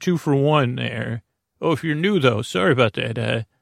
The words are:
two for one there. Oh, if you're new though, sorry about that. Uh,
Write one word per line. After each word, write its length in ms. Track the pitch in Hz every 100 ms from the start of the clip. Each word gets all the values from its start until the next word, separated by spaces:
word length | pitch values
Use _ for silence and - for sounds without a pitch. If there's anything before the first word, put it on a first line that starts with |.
two 180 | 185 170
for 160 | 156
one 420 | 139 143 151 123 127
there. 460 | 120 117 117 113 - _ _ -
Oh, 120 | 165
if 120 | -
you're 100 | 165
new 240 | 151 190 196
though, 240 | 131 110
sorry 300 | - 180 185
about 220 | 123 113
that. 240 | - 117 113
Uh, 240 | 113 117 - _